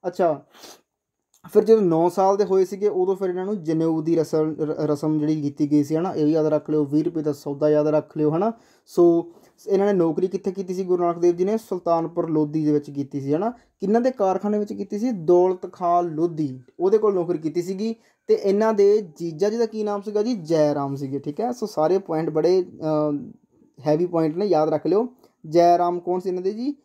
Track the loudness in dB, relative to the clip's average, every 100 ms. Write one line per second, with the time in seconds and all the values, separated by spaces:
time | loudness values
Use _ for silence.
0 | -8 0 0 0 -8 -20 -20 -20 _ _
1 | _ _ _ _ 2 2 6 4 6 4
2 | 2 2 2 2 2 2 2 0 -2 0
3 | 0 0 -2 -4 -4 -6 -2 0 0 0
4 | 0 0 0 0 -2 -2 -6 -4 -2 -2
5 | 0 0 0 -2 -4 -4 0 2 2 -2
6 | -2 0 2 2 2 0 0 -2 0 0
7 | -2 -4 -4 -6 -8 -2 2 2 2 0
8 | -2 -2 0 0 -2 -4 _ _ _ 4
9 | 4 4 -2 -14 _ _ -2 0 2 2
10 | 0 0 -2 -2 -6 -6 -8 -6 -2 0
11 | 0 2 0 2 0 -2 -4 -6 0 0
12 | -2 -4 -2 0 0 0 0 0 -2 -10
13 | -8 -6 -2 -2 -2 -6 _ _ 0 2
14 | 0 0 -2 0 -2 -2 -4 -8 -8 -4
15 | -4 -4 2 4 4 0 -8 -6 0 0
16 | 0 -2 -4 -2 -6 -6 -18 -2 2 2
17 | 2 0 -2 -4 -4 -4 -6 -4 -6 -6
18 | _ _ -2 0 2 2 2 4 4 4
19 | 0 -8 -8 -2 -2 0 -2 -2 -4 -4
20 | -4 -2 -2 -4 0 2 4 2 -4 -4
21 | -6 -6 -8 -6 -6 -4 -6 0 2 0
22 | 0 -4 -2 0 2 2 0 -6 -2 0
23 | 0 -4 -8 -20 _ _ _ -6 0 0
24 | 2 0 0 -2 0 2 2 0 0 0
25 | 0 _ _ _ 0 4 6 6 2 -2
26 | -4 -4 -4 -4 -4 -4 -6 -8